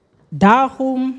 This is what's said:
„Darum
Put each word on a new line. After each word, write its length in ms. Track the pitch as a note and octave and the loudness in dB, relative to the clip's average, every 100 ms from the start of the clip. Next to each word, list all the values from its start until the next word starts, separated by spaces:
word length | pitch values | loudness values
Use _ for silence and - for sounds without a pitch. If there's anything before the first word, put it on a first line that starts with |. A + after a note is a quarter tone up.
| _ _ _ | _ _ _
„Darum 880 | D3 F#3+ A#3+ C4+ - C4 C4 C4 | 0 2 2 0 -4 -6 -4 -6